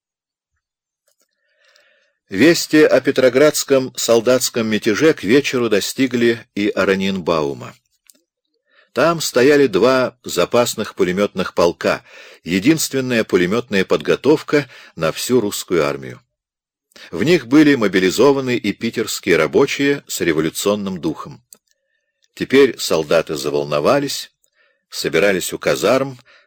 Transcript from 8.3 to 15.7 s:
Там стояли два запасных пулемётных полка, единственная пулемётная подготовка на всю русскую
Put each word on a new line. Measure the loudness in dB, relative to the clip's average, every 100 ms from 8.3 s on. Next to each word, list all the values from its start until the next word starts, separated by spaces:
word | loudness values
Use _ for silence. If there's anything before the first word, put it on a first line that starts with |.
| _ _ _ _ _ _
Там | -2 0 0
стояли | -2 2 4 6 4
два | 4 2 2 0 -6
запасных | -10 -4 0 0 0 -2 -8 -2
пулемётных | -2 0 -2 -2 -6
полка, | 0 0 0 -2 -4 -6 -20 -20 -18
единственная | -4 -2 2 0 0 -4 -2 -2
пулемётная | 0 0 0 -2 -2 -2
подготовка | 0 -2 0 0 2 0 2 -2 -2 -14 -20 -6
на | -4
всю | -4 -2 0
русскую | 0 -6 -4